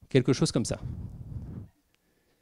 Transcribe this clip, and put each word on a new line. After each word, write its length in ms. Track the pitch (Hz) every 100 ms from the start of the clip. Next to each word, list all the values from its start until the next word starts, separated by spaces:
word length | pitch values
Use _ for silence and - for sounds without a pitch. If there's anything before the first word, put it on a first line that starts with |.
| -
quelque 240 | 135 127
chose 200 | 131 160
comme 120 | 147
ça. 140 | 110 - - - - - - - - - - _ _ _ _ _ _ _